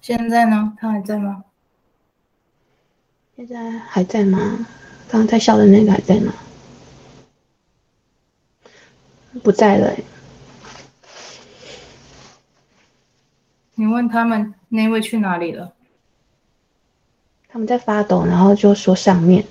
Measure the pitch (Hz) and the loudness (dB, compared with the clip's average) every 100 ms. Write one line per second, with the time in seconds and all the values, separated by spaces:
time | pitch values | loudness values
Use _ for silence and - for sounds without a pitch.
0 | - 233 233 233 233 214 214 - 220 208 | -6 -6 -2 0 2 0 -2 -6 -6 -6
1 | 196 208 202 196 - _ _ _ _ _ | -6 -6 -6 -10 -18 _ _ _ _ _
2 | _ _ _ _ _ _ _ _ _ _ | _ _ _ _ _ _ _ _ _ _
3 | _ _ _ - 240 240 226 226 - 202 | _ _ _ -20 -18 -14 -12 -12 -8 -6
4 | 185 220 196 185 208 220 226 - - - | -4 -2 0 0 -2 -6 -12 -16 -20 -20
5 | - 226 220 233 226 214 208 202 214 190 | -4 0 2 2 2 4 6 6 6 0
6 | - 208 - - - - - - - - | 2 0 0 -8 -18 -20 -20 -20 -20 -20
7 | - - _ _ _ _ _ _ _ _ | -20 -20 _ _ _ _ _ _ _ _
8 | _ _ _ _ _ _ - _ _ _ | _ _ _ _ _ _ -20 _ _ _
9 | _ _ _ 254 233 196 220 196 196 - | _ _ _ -4 0 2 2 2 0 -4
10 | - - - - - - - - - _ | -12 -20 -20 -20 -20 -20 -20 -20 -20 _
11 | _ - - - - - - - - - | _ -20 -20 -20 -20 -20 -20 -20 -20 -20
12 | - - - _ _ _ _ _ _ _ | -20 -20 -20 _ _ _ _ _ _ _
13 | _ _ _ _ _ _ _ - 214 233 | _ _ _ _ _ _ _ -6 -2 -2
14 | 240 226 233 220 214 - _ 220 220 226 | -2 -2 -2 -2 -6 -12 _ -2 -2 -2
15 | 214 226 196 175 170 156 175 _ _ _ | -4 -4 -4 -4 -6 -10 -16 _ _ _
16 | _ _ _ _ _ _ _ _ _ _ | _ _ _ _ _ _ _ _ _ _
17 | _ _ _ _ _ 233 214 247 - 208 | _ _ _ _ _ -10 -4 -4 -2 -4
18 | 208 180 170 175 190 202 208 208 - 185 | -2 -2 0 2 4 4 2 2 0 0
19 | 214 180 170 185 - | 2 2 4 2 0